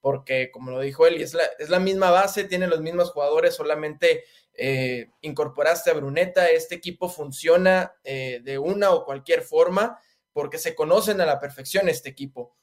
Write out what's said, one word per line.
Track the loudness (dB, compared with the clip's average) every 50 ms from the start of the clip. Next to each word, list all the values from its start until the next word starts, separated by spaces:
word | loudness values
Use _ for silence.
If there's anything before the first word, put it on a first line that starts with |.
porque, | 0 -2 -2 -2 -4 -4 -2 -2 -2 -4
como | -8 -14 -14 -10
lo | -8 -6
dijo | -6 -6 2 4 4
él, | 4 4 2
es | -6 -6 -2
la, | -2 -2 -2 -2 -8
es | -4 0
la | 0 2
misma | 2 0 0 2 4 4
base, | 6 6 4 2 0 -4 -4
tiene | -4 -2 -2 0
los | 0 0 -2
mismos | -2 -4 0 0 0 0
jugadores, | 0 -2 0 0 2 2 2 2 0
solamente, | 0 -4 -4 -2 -4 -4 -8 -6 0 2 2 2 2 -2 _ _ _ _ _ _
eh, | -6 -4 -2 -2 -2 -2 -4 -4 -6 -10 _ _ _
incorporaste | -12 -10 -4 -4 -4 -4 -2 0 2 2 2 2 2 0
a | 0
Bruneta. | 0 -2 -4 0 -2 -2 2 2 2 4 4
Este | 4 2 0 -4 -12
equipo | -10 -10 -14 -8 _ -8 -8
funciona, | -6 -10 -12 -12 -12 -4 2 4 4 6 6 4 4 4 0 -4 -10 _ _
eh, | -10 -8 -6 -6 -8 -8 -10 -10
de | -8 -8
una | -4 -4 -4 -2 2 4 4
o | 4 2 0
cualquier | -4 -10 -10 0 0 0 0
forma, | 0 0 4 4 4 4 4 0 0 -2 -4 -12 _ _ _ _ _ _ _
porque | -6 -6 -6 -8
se | -6 -6 -6 -4
conocen | -4 2 4 4 4 4 2 0 0
a | 2
la | 0 0 -2
perfección | -4 -12 -12 -14 -12 -4 -2 0 2 2
este | 0 -2 -6 -14
equipo | -12 -12 -14 -12 _ -14 -14 _ _ _